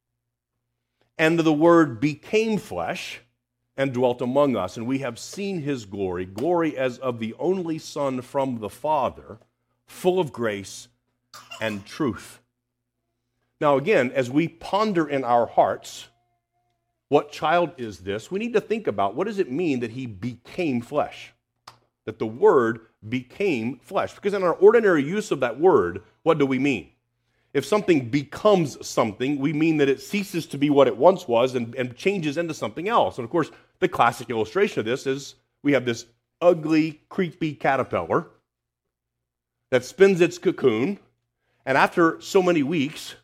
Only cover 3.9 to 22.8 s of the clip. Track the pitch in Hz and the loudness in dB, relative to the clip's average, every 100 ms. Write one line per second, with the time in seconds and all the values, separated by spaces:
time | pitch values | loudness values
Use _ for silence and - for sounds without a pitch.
3.9 | 123 127 120 127 139 147 110 92 120 117 | 0 0 0 -2 2 2 0 -4 -6 -6
4.9 | 135 135 117 - 185 202 185 143 131 98 | -4 -6 -10 -14 -8 -6 -6 -6 -8 -8
5.9 | 101 92 90 92 98 156 175 160 127 131 | -6 -4 -4 -8 -6 -2 0 -2 -2 -4
6.9 | 120 131 117 113 113 156 190 165 160 - | -4 -6 -6 -6 -4 -4 -2 -4 -8 -8
7.9 | 151 139 127 120 143 135 117 101 - 151 | -6 -4 -4 -6 -4 -4 -4 -8 -6 -4
8.9 | 151 117 - - 101 _ _ _ _ _ | -2 -2 -6 -18 -20 _ _ _ _ _
9.9 | - 180 185 156 117 113 101 95 - - | -4 0 0 -2 -4 -4 -4 -10 -18 -20
10.9 | _ _ _ _ - - - 110 101 - | _ _ _ _ -20 -18 -8 -6 -6 -10
11.9 | - 139 95 - - _ _ _ _ _ | -6 -4 -4 -12 -20 _ _ _ _ _
12.9 | _ _ _ _ _ _ - 151 135 156 | _ _ _ _ _ _ -2 2 2 2
13.9 | 190 123 139 120 143 165 - - 196 220 | 2 2 -2 -2 0 -2 -6 -4 -2 0
14.9 | 170 147 139 120 120 110 - 110 110 - | 0 -2 -2 2 2 2 2 2 0 -8
15.9 | - - _ _ _ _ _ _ _ _ | -18 -20 _ _ _ _ _ _ _ _
16.9 | _ - 143 147 - 156 175 170 - 113 | _ 0 0 0 -4 0 2 0 -4 -12
17.9 | 87 95 104 - 190 233 220 - 220 143 | -10 -6 -6 -6 -6 -2 -2 -2 -4 -4
18.9 | 101 101 160 202 196 170 139 170 131 120 | -2 -2 -2 -4 -4 -4 -2 -2 -2 -4
19.9 | 123 127 92 120 117 - - 165 120 117 | -8 -12 -10 -10 -12 -14 -6 -4 -4 -2
20.9 | 147 98 - - _ _ _ - _ _ | -4 -4 -6 -20 _ _ _ -20 _ _
21.9 | _ - 110 113 117 208 151 117 120 | _ -10 -6 -6 2 6 6 4 -2